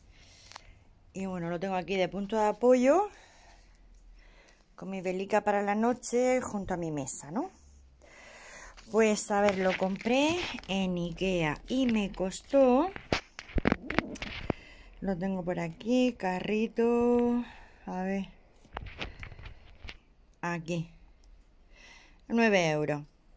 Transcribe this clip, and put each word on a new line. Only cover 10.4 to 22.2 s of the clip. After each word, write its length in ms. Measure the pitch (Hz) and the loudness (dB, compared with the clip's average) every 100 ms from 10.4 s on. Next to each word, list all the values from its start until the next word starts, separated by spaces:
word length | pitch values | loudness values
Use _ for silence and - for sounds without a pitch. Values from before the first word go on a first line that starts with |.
| - 240 - | -4 -8 -4
en 300 | 196 185 175 | -2 -2 -2
ikea 640 | 170 165 190 180 156 - - | -4 -4 -2 0 0 -2 -4
y 160 | 254 254 | 0 2
me 260 | 220 196 | 0 -2
costó, 800 | - 185 - - 277 262 254 359 - - - - - - - - - 247 - - - - - - - - - - - | -4 -6 -6 0 4 6 6 2 -4 -4 -4 -4 -16 -6 0 2 0 0 -4 -4 -8 -10 -6 -6 -8 -12 -20 -20 -6
lo 180 | 190 175 | -4 -2
tengo 280 | 190 190 175 | -2 -4 -4
por 160 | 175 | -4
aquí, 560 | 170 160 214 254 254 240 | -6 -6 0 2 2 0
carrito, 1300 | 185 185 185 214 220 - 233 240 240 240 240 240 240 - - - - | -4 -2 -2 0 0 0 2 2 4 2 2 0 -4 -14 -20 -16 -10
a 180 | 185 | -6
ver, 240 | 190 196 190 - - _ - - - - - - - - - - - - - - _ _ - _ | -4 -4 -6 -14 -20 _ -14 -12 -12 -12 -12 -12 -14 -14 -18 -18 -20 -18 -16 -16 _ _ -20 _
aquí, 500 | 170 170 165 170 165 - - - - - _ - - - - - - - | -6 -6 -4 -4 -6 -12 -20 -20 -20 -20 _ -20 -20 -20 -20 -20 -20 -20